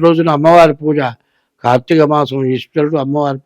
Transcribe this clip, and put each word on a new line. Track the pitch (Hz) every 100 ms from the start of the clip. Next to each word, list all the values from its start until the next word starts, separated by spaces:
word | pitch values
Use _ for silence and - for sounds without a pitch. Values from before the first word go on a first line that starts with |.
| 165
రోజున | 165 165 147
అమ్మవారి | 156 170 165 147
పూజ, | 151 147 131 117 _ _ _ _
కార్తీక | 120 127 - 160 147
మాసం | 151 139 135 131
ఈశ్వరుడు | 131 - 160 147 156
అమ్మవారి | 135 147 143 135